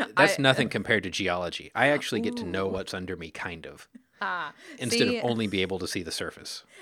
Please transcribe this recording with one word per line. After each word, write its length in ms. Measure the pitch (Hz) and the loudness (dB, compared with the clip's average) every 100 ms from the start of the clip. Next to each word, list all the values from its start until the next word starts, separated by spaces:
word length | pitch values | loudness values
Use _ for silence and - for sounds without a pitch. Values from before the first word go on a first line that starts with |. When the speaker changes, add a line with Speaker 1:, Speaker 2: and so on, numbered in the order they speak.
| - 185 | 0 4
Speaker 1:
That's 220 | 202 170 | 6 6
Speaker 2:
I 40 | |
Speaker 1:
nothing 280 | 135 131 113 | 4 4 2
compared 340 | 110 101 110 | 0 2 2
to 60 | 92 | 2
geology. 640 | - 92 90 87 - - | -2 0 0 -2 -6 -6
I 140 | 107 135 | 2 4
actually 340 | 147 - 113 | 4 0 -2
get 160 | 233 240 | -2 -4
to 80 | 196 | -4
know 220 | 92 98 | -2 0
Speaker 2:
Ooh. 40 | |
Speaker 1:
what's 220 | 95 95 | -2 -4
under 220 | 95 92 85 | -6 -6 -8
me, 160 | 82 | -8
kind 340 | - 95 82 131 | -8 -8 -8 -12
of, 220 | 147 - - _ - | -16 -20 -20 _ -8
Speaker 2:
Ah, 320 | 196 180 151 - - 302 | -6 -6 -8 -12 -18 -8
Speaker 1:
instead 300 | 123 233 - | 0 2 4
Speaker 2:
see, 80 | - | 2
Speaker 1:
of 80 | 123 | 0
only 220 | 113 107 | 0 0
be 140 | 98 | 2
able 160 | 92 95 | 0 -2
to 80 | 90 | -4
see 160 | 101 | -4
the 80 | 82 | -6
surface. 520 | - 82 - - - - - | -6 -6 -8 -12 -14 -16 -20